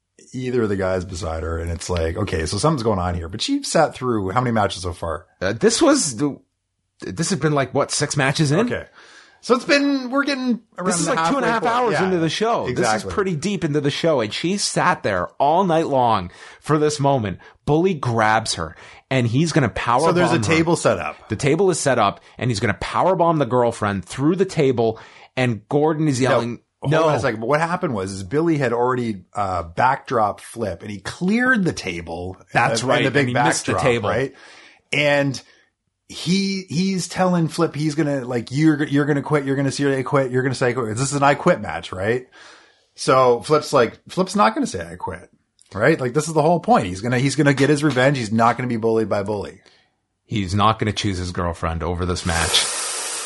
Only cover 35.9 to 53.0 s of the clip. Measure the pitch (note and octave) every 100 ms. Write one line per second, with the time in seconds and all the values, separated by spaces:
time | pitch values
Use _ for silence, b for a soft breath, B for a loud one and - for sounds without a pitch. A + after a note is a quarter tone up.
35.9 | _ - - - F#3+ G3 G3 F#3 C#3 F#3+
36.9 | F#3+ - G3+ F#3 F3 D#3+ - D#3+ C#3 D#3
37.9 | C#3+ D3 C#3 B2 B2 A#2 C3 D#3+ D3 C#3+
38.9 | C#3 D3 C#3+ B2+ D3 C3+ C3+ C#3 C3+ C#3+
39.9 | C3+ C#3 C#3+ C3 B2+ C3 B2+ B2+ A#2+ A2+
40.9 | G#2+ C3+ C#3+ C#3 C#3+ - D3 F#2+ D#2+ -
41.9 | F#2 G2+ B2 B2+ B B B B B B
42.9 | - - C3 B2+ A#2+ G2+ D3+ D3+ C#3+ A2+
43.9 | - - - F#3 G3+ G#3+ A3+ C4+ - E2
44.9 | F2 - E2 - _ _ _ _ G2+ A#2+
45.9 | D#3+ B2+ C3+ D3+ D#3 D3 F3 F#3 A#3+ G#2
46.9 | F#2 A#2 B2+ C3+ C3+ D3 C3+ C3+ D3+ D3+
47.9 | B2 C3 C#3+ G#2+ A2+ A#2 A#2+ B2+ A#2 A2+
48.9 | A2+ G#2+ G#2 G2+ G#2+ D2+ - b b b
49.9 | b _ _ _ A2+ F#2+ G2+ G#2 A2 A2
50.9 | F#2+ G#2 F2+ F2+ F2+ F2 E2 E2+ E2 D#2+
51.9 | F2 F2+ F2 F2+ E2+ D#2+ - - - -
52.9 | -